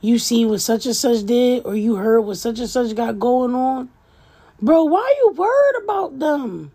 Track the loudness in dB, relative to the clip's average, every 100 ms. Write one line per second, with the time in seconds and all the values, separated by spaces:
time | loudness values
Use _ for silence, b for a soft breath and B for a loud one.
0 | 2 0 0 0 0 0 -2 -2 -2 -2
1 | 0 0 0 2 2 0 -2 -2 -2 0
2 | 2 2 2 -6 -6 -6 -4 -2 -2 -2
3 | -4 -2 0 0 0 0 -2 -4 -8 _
4 | b b b b b b 2 4 4 0
5 | 2 4 4 2 0 4 2 2 -2 -4
6 | -4 -2 -2 0 -4 -10 -14